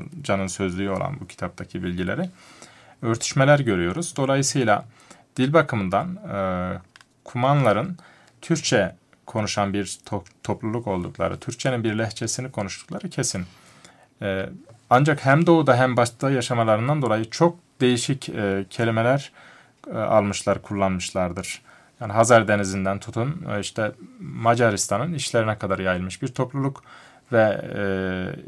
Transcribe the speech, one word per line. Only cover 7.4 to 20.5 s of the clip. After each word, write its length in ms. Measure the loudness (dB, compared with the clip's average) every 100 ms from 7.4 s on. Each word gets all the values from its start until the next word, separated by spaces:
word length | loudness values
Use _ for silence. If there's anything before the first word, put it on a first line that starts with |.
| 2 4 4 4 0 -8 -16 -20 _ _
Türkçe 540 | -2 -2 2 2 2 -4 _ _ -8
konuşan 480 | -4 -2 0 0
bir 120 | -2 -4
to-, 380 | -8 -8 -10 -10 _
topluluk 440 | -6 -6 -4 -6 -4
oldukları, 520 | -4 -4 -2 -4 -4
Türkçenin 440 | -10 -4 -2 0
bir 140 | -2 -2
lehçesini 540 | -4 -4 -8 -6 -8
konuştukları 580 | -6 -8 -10 -12 -12 -10
kesin. 360 | -4 -4 -4 -8 -14 -20 -20 -20 _ _ -8
E, 280 | -4 -4 -6 -10 -20 -10 4
ancak 360 | 6 6 2 4
hem 200 | 6 8
doğuda 300 | 6 6 4
hem 220 | 4 2
batıda 340 | 0 0 -2
yaşamalarından 680 | 0 0 0 4 4 2 0
dolayı 280 | 0 0 -2
çok 260 | 2 2 2 _ 0
değişik, 480 | 2 2 0 -4 -4
e, 360 | -2 0 -2 -4
kelimeler, 640 | -2 0 2 2 2 -2 -18 -20 -20 -20 _ -10
e, 40 | -4
almışlar, 640 | 2 2 2 0 0